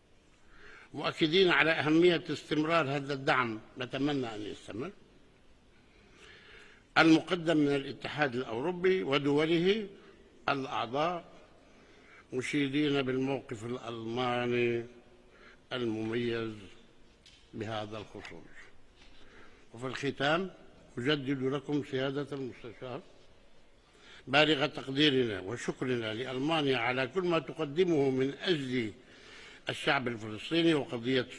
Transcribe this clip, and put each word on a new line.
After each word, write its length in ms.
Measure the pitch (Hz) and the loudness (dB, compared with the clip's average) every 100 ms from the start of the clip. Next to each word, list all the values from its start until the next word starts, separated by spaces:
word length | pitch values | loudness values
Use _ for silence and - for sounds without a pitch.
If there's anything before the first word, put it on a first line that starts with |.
| _ _ _ _ - - - - - | _ _ _ _ -20 -20 -20 -20 -16
مؤكدين 560 | 135 156 - 160 180 180 | -6 -6 0 2 6 6
على 220 | 143 151 | 6 4
أهمية 520 | 160 143 160 175 160 - | 2 4 6 6 4 -2
استمرار 680 | 143 - 151 156 170 139 143 | -8 -2 -2 2 2 2 -2
هذا 180 | 139 | -4
الدعم، 460 | 139 139 135 120 110 - - | -4 2 2 0 -4 -10 -12
نتمنى 580 | 123 135 143 143 120 107 | -8 -4 -2 -2 -4 -8
أن 60 | |
يستمر، 500 | 101 90 - 98 160 - - - - _ - - - - - - - - - - - - - - _ - | -10 -12 -12 -10 -10 -12 -20 -20 -20 _ -20 -20 -20 -20 -20 -20 -20 -20 -20 -20 -20 -20 -20 -20 _ 6
المقدم 600 | 160 160 - 180 160 156 | 8 8 6 -2 2 4
من 180 | 143 143 | 4 2
الاتحاد 600 | 135 110 - 143 147 120 | -2 -8 -8 -2 -2 -2
الأوروبي 680 | 127 113 156 175 185 185 | -4 -4 -4 0 2 2
ودوله 840 | 95 143 143 143 160 170 180 220 196 - - - - - - | 2 0 2 2 4 2 2 0 -2 -12 -20 -20 -20 -8 -4
الأعضاء، 760 | 139 131 110 113 131 160 175 - - - - - - - - - - - | -4 -4 -6 -2 0 -2 -2 -10 -20 -20 -20 -20 -20 -20 -20 -20 -20 -8
مشيدين 680 | 127 123 147 139 139 151 143 | -6 -2 0 0 0 2 0
بالموقف 640 | 131 131 131 135 - 113 117 | 0 0 0 -2 -6 -10 -8
الألماني 1200 | 123 117 117 113 117 123 123 120 120 120 117 117 - - - - - - - - | -8 -8 -8 -6 -2 0 0 0 2 2 0 -6 -16 -20 -20 -20 -20 -20 -20 -10
المميز 800 | 127 117 110 110 117 120 117 113 107 95 - - - - - - - - | -4 -2 -2 -2 -2 -2 -2 -6 -10 -16 -20 -20 -20 -20 -20 -20 -20 -16
بهذا 440 | - 107 110 107 107 | -10 -6 -6 -8 -10
الخصوص. 540 | 95 104 - 85 - - - - - - - - - - - - - | -12 -14 -14 -16 -18 -20 -20 -20 -20 -20 -20 -20 -20 -20 -20 -20 -20
وفي 140 | 113 131 | -10 -8
الختام 600 | 117 139 - 143 165 190 - - - - - | -4 -4 0 2 2 -2 -10 -20 -20 -14 -4
أجدد 460 | 123 151 131 139 | -2 -2 -2 -2
لكم 400 | 131 143 139 147 - | -2 -4 -2 -4 -2
سيادة 360 | 131 135 139 135 | -2 -2 -4 -6
المستشار 720 | 143 127 - 120 101 127 131 - - - - - - - - _ - - - - | -8 -8 -10 -16 -14 -12 -12 -14 -20 -20 -20 -20 -20 -20 -20 _ -20 -20 -20 0
بالغ 380 | 139 151 147 143 | 4 4 4 0
تقديرنا 720 | - 120 135 151 131 117 98 | -4 -6 2 4 4 2 -2
وشكرنا 760 | 92 120 - - 131 123 113 | -6 -6 -6 -4 -2 -2 -2
لألمانيا 640 | 110 131 127 143 165 139 127 | -6 -6 -4 0 2 2 2
على 300 | 117 127 127 | 2 0 -2
كل 140 | 190 | -2
ما 180 | 180 165 | 0 0
تقدمه 720 | - 147 151 147 185 156 139 | -2 -6 -4 2 4 4 4
من 240 | 131 135 | 2 0
أجل 580 | - 196 160 131 127 110 - - - - - - - - | -2 -2 -2 0 -2 -2 -8 -20 -20 -20 -20 -20 -12 -8
الشعب 380 | 127 - 143 123 | -4 0 0 0
الفلسطيني 680 | 113 107 107 - 165 165 | -6 -8 -10 -2 2 4
وقضية 540 | 156 123 120 117 131 117 | 4 0 -4 0 0 0